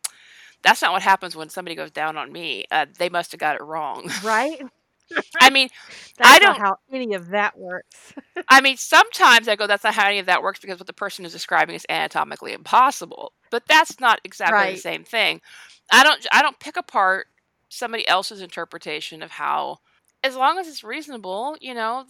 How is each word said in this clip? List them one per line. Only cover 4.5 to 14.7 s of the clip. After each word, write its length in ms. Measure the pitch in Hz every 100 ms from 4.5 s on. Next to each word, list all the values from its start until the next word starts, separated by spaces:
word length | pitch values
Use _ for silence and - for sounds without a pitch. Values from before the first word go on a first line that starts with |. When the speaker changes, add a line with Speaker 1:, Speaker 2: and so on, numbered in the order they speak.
| 285 262 _ _ _ - 320 - -
Speaker 1:
I 100 | 262
mean, 180 | 269 254 - -
Speaker 2:
<laughs> 240 | - - -
That's 140 | 240
Speaker 1:
I 40 | 311
Speaker 2:
not 160 | 403
Speaker 1:
don't 60 | -
Speaker 2:
how 160 | 202 190 _
any 220 | 262 240
of 140 | 190 170
that 280 | 202 208 -
works. 560 | 185 180 - _ - - -
<laughs> 160 | 370 -
Speaker 1:
I 120 | 269
mean, 140 | 269 254
sometimes 720 | - 320 440 - 330 233 220
I 80 | 208
go, 100 | 208
"That's 180 | 202
not 100 | 214
how 120 | 214 202
any 120 | 202
of 60 | 185
that 160 | 160
works," 180 | 190 190
because 180 | 196 180
what 80 | 185
the 60 |
person 300 | - 196 - 170
is 60 |
describing 420 | 170 - 170 160 170
is 80 | -
anatomically 600 | 160 156 156 151 - -
impossible. 800 | - 165 214 262 - 170 - - _ _
But 140 | 233 -
that's 320 | 311 330 -
not 200 | 247 214
exactly 340 | 190 - 185 214
the 120 | 190